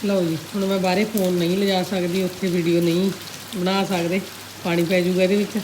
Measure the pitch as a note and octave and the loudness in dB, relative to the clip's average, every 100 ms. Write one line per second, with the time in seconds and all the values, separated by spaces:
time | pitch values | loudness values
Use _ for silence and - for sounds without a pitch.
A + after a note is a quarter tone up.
0 | G#3 G3 E3+ D#3+ - G3+ G3 G3 F#3 F#3 | 2 0 0 -2 -6 -4 0 2 2 2
1 | A3 A3 F#3 F3+ E3+ F#3 G3+ F#3+ F3 G3 | 0 2 2 2 2 2 2 0 0 -2
2 | F3 F#3 F3+ - F#3+ F3 E3+ E3+ E3+ E3+ | 0 0 -2 -2 -2 0 2 2 2 2
3 | G3 F3 - - - G#3 F3+ G3 F#3 F#3 | 0 -2 -12 -14 -10 -4 0 0 0 0
4 | E3+ F#3 F#3+ - - - F#3 E3+ E3+ F#3 | 0 -2 -4 -14 -16 -10 -2 0 2 2
5 | F3 F3+ F#3 G3+ G3+ A3 | 2 2 4 2 0 -4